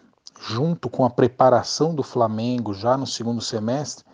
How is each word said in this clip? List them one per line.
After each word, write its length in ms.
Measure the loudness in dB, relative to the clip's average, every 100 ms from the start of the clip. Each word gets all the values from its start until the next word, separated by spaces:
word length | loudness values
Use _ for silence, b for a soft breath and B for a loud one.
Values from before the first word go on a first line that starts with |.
| _ _ -20 -18
junto 500 | -8 -2 -2 -2 -4
com 160 | 0
a 60 | 2
preparação 840 | 4 2 4 6 6 2 -2 0
do 120 | 0
Flamengo 680 | -2 0 0 0 -2 -2 -4
já 240 | -4 0 0
no 120 | -2
segundo 320 | -6 -4 -4
semestre, 640 | -4 -4 -2 -4 -6 -12 -18